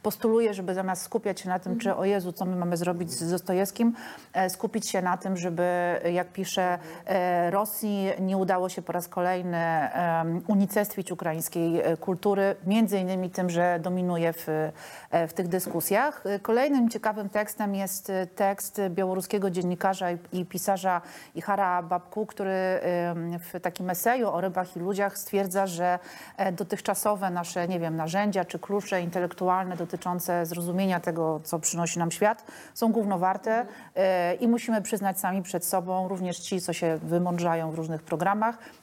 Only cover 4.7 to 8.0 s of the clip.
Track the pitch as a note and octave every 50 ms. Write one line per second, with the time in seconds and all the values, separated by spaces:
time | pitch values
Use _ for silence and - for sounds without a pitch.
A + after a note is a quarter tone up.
4.7 | - G#3+ - - - F#3+ F3+ F3+ F3+ F3+ - F#3+ F#3+ F3 E3+ F3+ E3+ E3+ F3 F3+
5.7 | F3 F3 F3 F3 E3 - - E3+ F3 F3+ F3 F3+ - F#3+ F#3 - - G3 F3+ F3+
6.7 | F3 F3 E3 D#3+ D#3+ E3+ - - F#3+ F#3 F3+ F3+ F3 F3 F3 F3 F#3 G3 G#3+ G#3+
7.7 | - - A3 G#3 G3+ G3